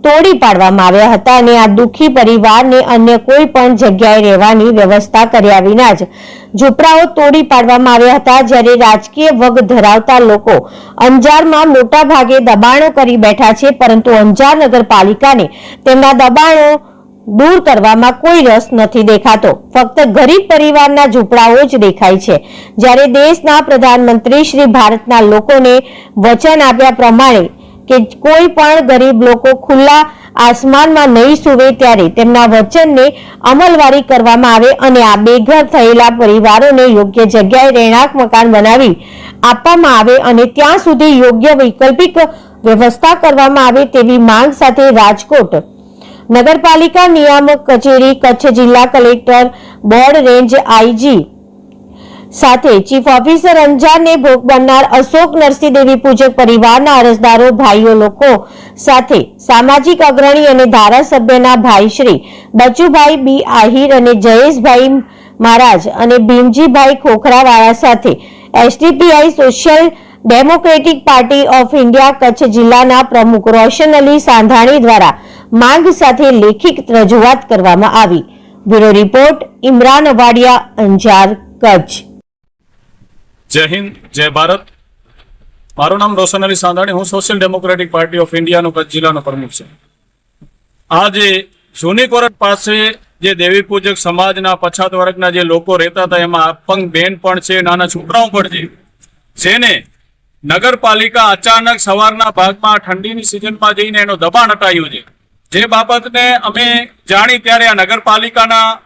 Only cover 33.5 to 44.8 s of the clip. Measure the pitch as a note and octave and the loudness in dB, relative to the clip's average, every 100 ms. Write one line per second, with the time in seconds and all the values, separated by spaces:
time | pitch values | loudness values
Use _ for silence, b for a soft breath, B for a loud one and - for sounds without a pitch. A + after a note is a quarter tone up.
33.5 | C4+ F4+ E4 C#4 C#4 - B3+ A#3 A#3 B3 | 0 2 2 2 0 0 0 2 2 2
34.5 | A3+ A#3+ - C4+ B3+ A3 G#3 G#3+ B3 A3 | 2 2 0 0 2 2 2 2 0 2
35.5 | D#4 D4 D#4 A#3 A#3 A#3+ A#3 A3+ G#3+ A3 | 0 2 0 2 4 2 0 0 2 2
36.5 | G#3+ C#4+ C4 B3+ G#3+ G3+ G#3+ A3 G#3+ F#3+ | 2 2 2 2 2 0 0 0 0 0
37.5 | B3+ C4+ B3 A3+ A#3 C#4 C#4 A#3 A3+ A#3 | 2 2 2 0 0 0 -2 -2 0 2
38.5 | G#3+ G#3+ A#3+ C4 E3 B B B B A#3+ | 2 2 2 0 -2 B B B B -4
39.5 | A#3 E4 F4 E4 A#3+ G#3+ B3+ B3 A#3 B3 | -2 0 0 2 2 2 0 2 0 0
40.5 | C4 D4 F4+ E4+ C#4+ D#4 C4+ B3 A3+ C4+ | 0 0 0 0 0 2 2 2 0 0
41.5 | C#4+ B3+ - C4 C4 F4+ E4 D#4+ B B | 0 0 0 -2 0 -2 0 -2 B B
42.5 | B A3 A3 A#3+ A3+ D#4+ F4 E4 C#4 C4+ | B -2 0 0 0 -2 0 0 0 0
43.5 | C#4 B3+ B3 C#4+ C4 A#3 B3 A#3 A3 C#4 | 2 0 0 0 0 0 2 2 2 0
44.5 | C#4 C#4 B3 | 0 -2 2